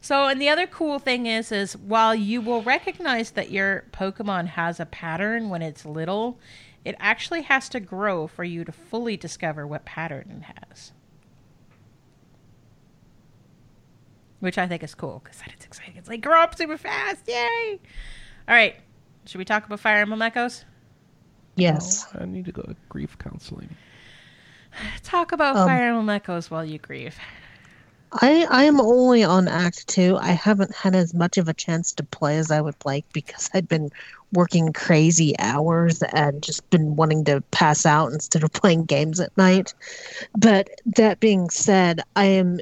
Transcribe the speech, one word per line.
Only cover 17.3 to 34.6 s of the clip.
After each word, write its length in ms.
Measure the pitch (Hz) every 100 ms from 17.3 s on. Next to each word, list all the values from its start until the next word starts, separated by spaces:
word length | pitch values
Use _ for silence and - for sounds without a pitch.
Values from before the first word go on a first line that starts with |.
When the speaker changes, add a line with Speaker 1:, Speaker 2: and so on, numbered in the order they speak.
| 480 466 466 453 403 _ - - - - - -
Speaker 1:
All 80 | 240
right. 200 | 214 - _ _ _ _ -
Should 120 | 185
we 80 | 185
talk 200 | 214 208
about 160 | 208
Fire 160 | 220 208
Emblem 240 | 208 220
Echoes? 420 | 226 240 240 - - _ _ _ _ _ _ _ _ -
Speaker 2:
Yes. 500 | 175 156 180 - - -
Speaker 3:
Oh, 40 |
I 40 | 180
need 200 | 185 180
to 80 |
go 80 | -
to 140 | - - _
grief 300 | - 71 -
counseling. 560 | - - - - - - _ - - - - _ _ _ _ - 214 -
Speaker 1:
Talk 300 | - 359 339
about 240 | 311 294 247
Speaker 2:
Um, 100 | 190
Speaker 1:
Fire 220 | 254 240
Emblem 200 | 233 214
Echoes 400 | 202 - 175 165
while 140 | 160
you 160 | 160 156
grieve. 380 | - 135 127 - - - - - - _ _ _ _
Speaker 2:
I, 340 | - 254 320 330
I 140 | 254
am 160 | 294 294
only 440 | 220 247 254 240 190
on 240 | 185 180
Act 360 | 165 175 - -
Two. 280 | - 180 185
I 140 | -
haven't 420 | 175 208 208 190
had 220 | - 196 185
as 180 | 170
much 240 | 170 175 -
of 120 | 165
a 40 |
chance 380 | 156 - 165 175
to 100 | -
play 340 | 147 - 147 151
as 120 | 156
I 120 | 151
would 140 | 151 143 143
like 200 | 147 -
because 380 | 156 - - -
I've 140 | 190 170
been 220 | 165 147 - - - _
working 400 | 180 175 175